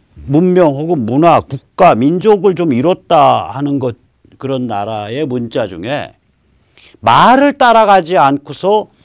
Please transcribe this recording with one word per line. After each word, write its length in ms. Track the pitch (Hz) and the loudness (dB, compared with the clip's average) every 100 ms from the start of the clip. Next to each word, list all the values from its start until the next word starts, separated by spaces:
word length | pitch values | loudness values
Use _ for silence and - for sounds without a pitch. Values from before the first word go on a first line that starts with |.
| _ - - | _ -18 -2
문명 480 | 147 180 175 156 | 0 2 2 2
혹은 320 | 139 165 165 110 | 0 -4 -4 -2
문화, 360 | 143 170 131 | 0 2 2
국가, 540 | - 139 - - 180 113 | -2 -12 -12 2 2 4
민족을 600 | 139 175 214 208 196 175 | 0 0 0 2 0 -2
좀 180 | 170 | -2
이뤘다 800 | 120 160 185 _ 160 135 117 85 | 0 -2 -4 _ 2 4 2 -4
하는 280 | 123 143 139 | -8 -6 -4
것, 160 | 127 113 _ _ _ _ | -6 -8 _ _ _ _
그런 300 | 135 131 123 | -8 -6 -6
나라의 580 | 101 104 107 104 127 151 | -6 -6 -8 -8 -8 -6
문자 420 | 123 117 135 104 | -6 -6 -6 -6
중에 460 | 87 110 143 82 _ _ _ _ _ _ _ _ _ | -8 -8 -8 -10 _ _ _ _ _ _ _ _ _
말을 540 | 113 131 196 262 285 | 2 4 4 4 2
따라가지 640 | - 247 226 208 196 160 180 | 2 2 4 4 2 2 0
않고서 720 | 139 143 - 135 185 214 196 _ | 2 0 -6 -6 -2 -2 -4 _